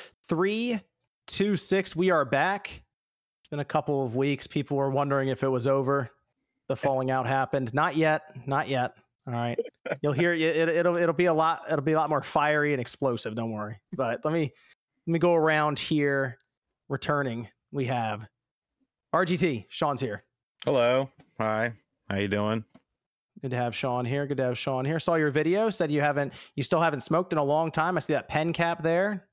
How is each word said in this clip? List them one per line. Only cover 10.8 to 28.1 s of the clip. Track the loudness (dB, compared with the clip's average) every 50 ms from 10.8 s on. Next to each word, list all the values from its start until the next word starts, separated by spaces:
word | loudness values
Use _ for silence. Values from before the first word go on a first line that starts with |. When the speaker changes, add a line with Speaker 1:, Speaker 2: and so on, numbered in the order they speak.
| 2 2 2
Speaker 1:
it'll | 2 2 0 2
be | 2 2
a | 2 4
lot, | 4 2 2 0 -2 -4 -4
it'll | -2 0
be | 2 2
a | 2 2
lot | 2 2
more | 0 -2
fiery | -2 0 0 2 2 2 2 2 2 2
and | 0 0
explosive. | -2 -4 -4 -2 0 0 0 0 -4 -6 -4
Don't | -4 -4 -4
worry. | -4 -6 -8 -8 -10 -14 _ -10
But | -6 -4 -2 -2 -2 -2 -2
let | -2
me, | 0 0 -2 -4 -6 _ -20 -20 -20 _ _ _ _ _ -4
let | -2
me | 0 2
go | 4 4 4
around | 4 4 4 2 2 2 0 0 -2
here. | -2 0 0 2 2 2 2 0 0 -2 -6 -10 _ _ _ _ _ _ _ _ _ -8
Returning, | -6 -4 -2 -2 0 0 0 -2 -4 -6 -10 -12 _ _ _ -8
we | -6 -4 -2
have | -2 -2 -2 -2 -4 -6 -8 -10 -16 _ _ _ _ _ _ _ _ _ _ _ _ _ _ _ _
R | -2 0 0
G | 0 0
T. | 0 0 0 -2 -2 -8 -8
Sean's | -6 -2 -2 -2 -2 -2
here. | -4 -6 -6 -8 -12 _ _ _ _ _ _ -6 -2
Speaker 2:
Hello. | 0 2 4 4 4 4 2 0 -2 _ _ -20 _ _ -4
Hi. | -2 0 0 0 -2 -2 -4 -8 _ _ _ _ _ -4
How | -2 0
you | 0 0
doing? | 0 0 0 0 0 -2 -4 _ -18 -20 _ _ _ _ _ _ _ _ _ _ -16 -10
Speaker 1:
Good | -8 -4
to | -2
have | -2 -2 -2 -4
Sean | -4 -4 -2 -2 -2 -2
here. | -2 -2 -2 -2
Good | -2 -2 0
to | 0
have | 0 -2
Sean | -2 -2 -2 -2 -2 0
here. | 0 -2 0
Saw | 0 2 2
your | 2 2 2
video. | 2 2 2 2 2 2 2 0
Said | 0 0 0 0
you | 0 2
haven't, | 2 2 2 0 -2 -2 -4 -12 -18 -10 -6
you | -4
still | -2 2 2 2
haven't | 2 2 0 0
smoked | 0 0 2 0 0 0
in | 0 0
a | 2
long | 2 2 2 2 0
time. | 0 0 0 0 0
I | 0
see | 0 0